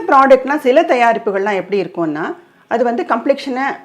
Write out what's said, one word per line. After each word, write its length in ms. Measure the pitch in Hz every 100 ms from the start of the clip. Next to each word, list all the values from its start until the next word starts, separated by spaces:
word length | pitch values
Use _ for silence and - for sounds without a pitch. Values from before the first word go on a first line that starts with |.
| 330
ப்ராடக்ட்னா, 500 | 277 269 262 262 294
சில 240 | 262 269
தயாரிப்புகள்லாம் 720 | 339 247 233 226 226 196 202 196
எப்படி 260 | 180 196
இருக்கும்னா, 540 | 175 - 165 151 190 359 _ _ -
அது 160 | 240
வந்து 200 | 240 240
கம்ப்ளெக்ஷனை 580 | - 233 277 277 285 254 269 -